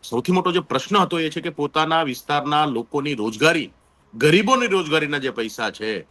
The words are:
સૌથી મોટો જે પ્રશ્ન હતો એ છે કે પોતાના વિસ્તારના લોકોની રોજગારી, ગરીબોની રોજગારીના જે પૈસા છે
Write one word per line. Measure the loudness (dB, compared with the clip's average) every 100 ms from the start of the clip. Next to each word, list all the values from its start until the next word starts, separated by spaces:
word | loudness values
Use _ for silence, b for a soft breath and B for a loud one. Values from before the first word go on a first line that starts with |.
| -4
સૌથી | -4 0
મોટો | 2 2
જે | -2
પ્રશ્ન | -2 -4 0 0
હતો | 2 0
એ | -4
છે | -4
કે | -8
પોતાના | -6 -4 0 2 2
વિસ્તારના | 0 -6 -2 -2 0 0
લોકોની | 2 -2 -4 -4 -4
રોજગારી, | -4 -4 2 2 2 -4 _ _ _ _
ગરીબોની | 0 4 4 4 2 4
રોજગારીના | 0 2 0 0 -2
જે | -4
પૈસા | -4 -6 -4 -6
છે | -4 -6 -6 -8